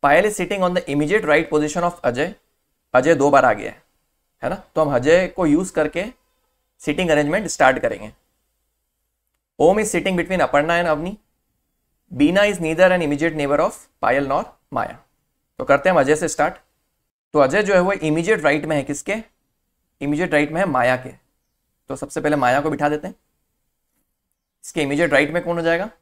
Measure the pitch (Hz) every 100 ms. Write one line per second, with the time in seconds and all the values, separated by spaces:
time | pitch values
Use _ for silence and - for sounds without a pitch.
0 | 143 151 208 208 175 202 185 180 - 143
1 | 151 208 151 165 165 151 151 175 170 170
2 | - 120 165 196 _ _ _ _ _ 127
3 | 135 160 139 139 127 104 107 - _ _
4 | _ _ _ _ 123 196 - - 156 131
5 | 131 170 185 - 170 151 185 - 160 165
6 | 208 - _ _ _ _ _ _ - 147
7 | 180 147 147 180 190 - 139 131 120 104
8 | 107 - _ _ _ _ _ _ _ _
9 | _ _ _ _ _ _ 151 202 214 175
10 | 160 180 170 185 147 143 156 170 175 151
11 | 170 214 _ _ _ _ _ _ _ _
12 | _ 123 147 185 208 196 160 160 185 180
13 | 156 143 165 156 143 147 175 - - _
14 | 107 135 139 143 - _ _ 123 - -
15 | _ _ _ _ _ _ 131 139 185 175
16 | 135 151 165 - 156 185 _ _ _ _
17 | _ _ _ 151 131 175 202 190 180 196
18 | 156 156 170 180 151 147 151 151 135 143
19 | - 214 220 _ _ _ _ _ _ _
20 | 139 147 175 151 147 160 190 131 123 127
21 | 127 - _ _ _ _ _ _ _ 139
22 | 135 - 147 147 123 131 151 151 147 151
23 | 190 - _ _ _ _ _ _ _ _
24 | _ _ _ _ _ _ - 170 143 143
25 | 170 139 147 165 170 170 165 170 208 _